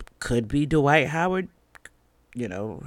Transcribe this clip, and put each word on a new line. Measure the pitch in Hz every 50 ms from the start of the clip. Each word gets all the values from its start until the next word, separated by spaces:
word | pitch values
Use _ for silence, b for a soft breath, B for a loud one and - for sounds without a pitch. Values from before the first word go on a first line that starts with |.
| - - - _
could | - - 120 120 113
be | 104 139 143 151
Dwight | 139 160 156 139 139 147 160 131 143
Howard, | 151 165 175 185 185 190 185 - _ _ _ _ - - - - _ _ _ _ _ _ _ _ -
you | 120 120
know, | 101 90 95 104 110 87 - -